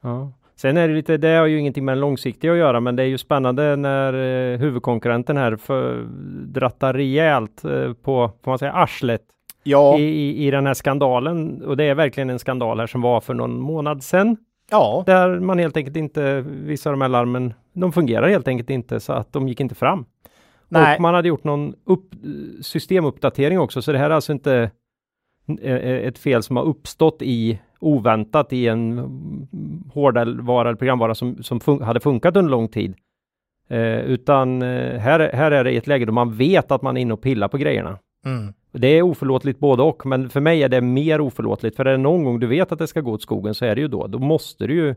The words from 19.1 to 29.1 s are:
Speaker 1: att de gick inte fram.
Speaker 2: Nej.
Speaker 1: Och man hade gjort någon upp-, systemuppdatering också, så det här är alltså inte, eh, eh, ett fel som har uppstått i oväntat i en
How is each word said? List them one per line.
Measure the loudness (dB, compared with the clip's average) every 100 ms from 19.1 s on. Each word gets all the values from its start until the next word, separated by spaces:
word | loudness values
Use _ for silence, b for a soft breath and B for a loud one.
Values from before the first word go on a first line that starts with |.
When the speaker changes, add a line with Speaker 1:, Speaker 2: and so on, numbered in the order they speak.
Speaker 1:
att | -6 -4
de | -4 -4
gick | -4
inte | -6 0
fram. | 0 0 -6 _ b b b b b
Speaker 2:
Nej. | 4 4 4
Speaker 1:
Och |
man | 2
hade | 2 2
gjort | 0
någon | -2 -4 -4 -10 -2
upp-, | -2 -2 -16 -14 -12 -14 -16
systemuppdatering | -8 -8 0 0 0 0 -4 0 0 2
också, | 0 -4
så | -2
det | 0
här | 2
är | 0
alltså | 0
inte, | -4 0 2 0 -4 _ _ _ _ _ _ -10 -8
eh, | -4 -4
eh, | -2 -4 -4
ett | -6
fel | -2 0
som | 0 -2
har |
uppstått | -2 -4 -8 2 2 2
i | -4 -2 -2 -4 _ _
oväntat | 0 2 2 2 2 0 0
i | 0 0
en | 0 -2 -4 -8